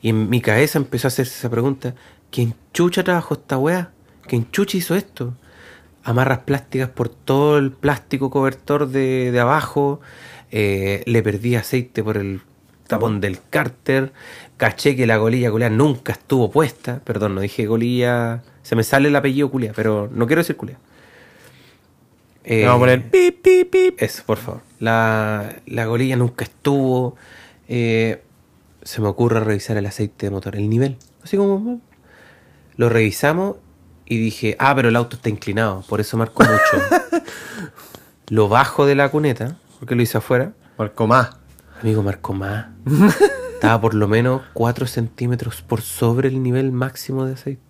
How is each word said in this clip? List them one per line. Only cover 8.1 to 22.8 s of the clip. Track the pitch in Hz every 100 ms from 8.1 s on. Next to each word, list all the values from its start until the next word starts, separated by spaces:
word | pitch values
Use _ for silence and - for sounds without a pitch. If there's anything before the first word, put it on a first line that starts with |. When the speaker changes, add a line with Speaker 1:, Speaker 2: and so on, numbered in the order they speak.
| 135 131
Speaker 1:
cobertor | 139 135 131 - 143 143
de, | 135 131 131 123
de | 123
abajo, | 120 151 127 - 143 139 - - - - -
eh, | 107 104 98 98 98 -
le | 117
perdí | 107 101 117 120
aceite | - 131 123 -
por | 107 107
el | 98 95 - _ _ _ _
tapón | 113 113 104
del | 101 92 _
cárter, | 151 135 - - 135 135 - - - - _
caché | 117 - 143 127
que | 120
la | 110
colilla | 110 123 120
culiá | 107 120
nunca | 107 151 123 -
estuvo | - _ 135 110
puesta, | - 151 - - 123
perdón, | - 110 104 95
no |
dije | 101 - 107
colilla, | 113 120 123 120 120 117 117 - _
se | - 113
me | 110
sale | 135 143
el | 143
apellido | 139 135 143
culiá, | 135 113 107
pero | 110 107 104
no | 113 117
quiero | 156
decir | 175 147
culiá. | 113 135 _ _ - - - _ - - - _ _ _ _ _ _ _ -
Eh, | 113
Speaker 2:
Le | 117
vamos |
a | 123